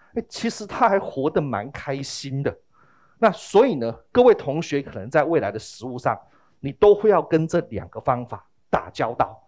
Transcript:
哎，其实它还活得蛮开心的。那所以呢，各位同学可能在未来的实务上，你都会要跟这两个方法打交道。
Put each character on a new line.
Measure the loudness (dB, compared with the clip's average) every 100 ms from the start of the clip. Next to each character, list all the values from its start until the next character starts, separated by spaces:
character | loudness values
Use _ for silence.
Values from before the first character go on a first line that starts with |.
| _
哎， | -10 -10
其 | -8 -8
实 | -8
它 | -10 0 2
还 | 2
活 | -2 -4 -2
得 | -2
蛮 | -2 -4 -8
开 | -10 -8 -8
心 | -8 -10 -8 -6
的。 | -4 -6 _ _ _ _ _ _
那 | 0
所 | 0 2 4 4
以 |
呢， | 2 -4 -8 _
各 | 4
位 | 6
同 | 6 2 -6
学 | -4 -6
可 | -6
能 | -12 -2
在 | 0
未 | 2 0
来 | -2
的 | -6
实 | -12 -14
务 | -12 -6
上， | -4 -4 -8 _ _ _
你 | -12
都 | 4 6
会 | 6 4
要 | 2
跟 | 2 0 0
这 | -2
两 | -4 -8 -12
个 | -6
方 | -4 -4
法 | -6 -14 -18 _ _
打 | -4 -4
交 | -6 -4
道。 | -2 -4 -6